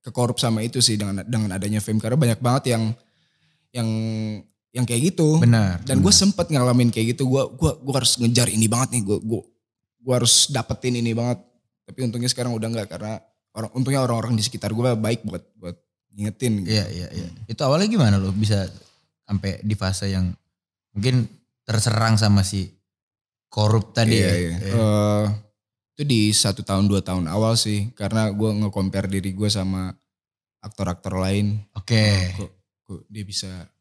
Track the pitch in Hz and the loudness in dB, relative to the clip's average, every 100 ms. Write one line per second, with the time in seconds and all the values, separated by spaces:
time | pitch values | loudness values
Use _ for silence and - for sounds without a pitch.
0 | - 117 117 120 120 110 117 127 113 107 | -8 -2 -2 0 -2 -2 -2 2 2 2
1 | 104 98 - 117 107 92 101 107 107 110 | -2 -4 -4 -2 -2 -2 -2 -2 0 -2
2 | 110 139 120 110 123 131 135 113 110 113 | 0 2 2 2 2 0 0 0 0 -4
3 | _ _ _ _ _ _ _ 120 113 110 | _ _ _ _ _ _ _ -6 -4 -2
4 | 110 110 110 107 - _ _ 123 120 117 | -4 -4 -6 -8 -14 _ _ -4 -2 2
5 | 160 180 156 156 117 117 98 87 - 98 | 0 2 2 6 6 6 4 -2 0 2
6 | 135 202 196 196 - 147 123 123 120 113 | 4 6 4 2 0 2 4 4 4 2
7 | 113 123 135 131 - 123 156 - 131 131 | -2 0 0 0 0 0 0 0 -2 0
8 | - - 117 120 113 107 110 120 127 120 | 2 2 2 4 2 2 0 0 0 -2
9 | 98 101 110 113 - _ _ _ _ _ | -2 -2 -2 -6 -8 _ _ _ _ _
10 | 120 123 117 - - 135 113 - 127 120 | -2 0 4 2 2 -2 -6 -6 -4 -2
11 | 117 113 120 123 _ _ _ _ - - | -2 -2 -2 -4 _ _ _ _ -20 -6
12 | 127 117 123 127 123 113 113 117 95 85 | -6 -4 -4 -4 -4 -4 -4 -6 -8 -10
13 | 107 110 _ _ _ 107 110 127 127 139 | -10 -12 _ _ _ -10 -8 -4 -2 0
14 | 127 117 110 113 113 165 - 110 127 113 | 0 0 0 0 -2 -4 -4 0 0 0
15 | 107 117 107 95 _ _ 87 87 _ _ | 0 -2 -4 -10 _ _ -14 -14 _ _
16 | _ 101 104 101 123 107 92 107 92 87 | _ -8 -8 -2 -2 -2 0 -2 -2 -8
17 | 87 87 87 - - 117 139 151 208 220 | -10 -10 -12 -14 -12 -2 0 2 2 4
18 | 120 98 95 98 107 104 92 - _ _ | 4 4 2 0 0 0 -2 -10 _ _
19 | _ _ - 101 98 - 104 104 95 95 | _ _ -6 -4 -4 -6 -4 -2 -2 -2
20 | 101 95 90 - _ _ _ _ _ 101 | -2 0 0 -4 _ _ _ _ _ -2
21 | 117 127 113 - _ _ - 107 117 110 | 2 2 0 -8 _ _ -4 0 0 2
22 | 113 110 107 101 92 101 90 _ _ _ | 4 4 6 4 4 -2 -6 _ _ _
23 | _ _ _ _ _ - 107 110 - - | _ _ _ _ _ 0 2 2 0 0
24 | 110 110 92 87 87 85 98 101 110 104 | 2 4 2 0 -2 -4 -2 0 2 2
25 | 104 104 104 104 - _ _ _ _ - | 2 0 0 -4 -8 _ _ _ _ -8
26 | 147 117 107 104 107 95 87 98 101 98 | 0 2 4 2 0 -2 -2 0 2 2
27 | 92 92 82 95 110 113 107 104 104 - | -2 -4 -2 0 0 0 0 -2 -4 -6
28 | 101 113 107 101 110 104 104 101 95 98 | -2 0 0 0 -2 0 -2 -2 -2 -2
29 | 95 98 95 95 104 101 95 95 92 87 | -4 -4 -4 -4 -2 -2 -2 -4 -6 -10
30 | _ _ _ _ _ _ - - - 87 | _ _ _ _ _ _ -20 -6 -6 -4
31 | 95 92 95 98 104 104 104 - - 113 | -6 -4 0 0 0 -2 -8 -14 0 4
32 | 107 98 90 92 98 _ _ _ _ 90 | 4 2 0 -6 -12 _ _ _ _ -18
33 | _ 107 98 98 95 92 87 _ | _ -14 -10 -10 -10 -14 -16 _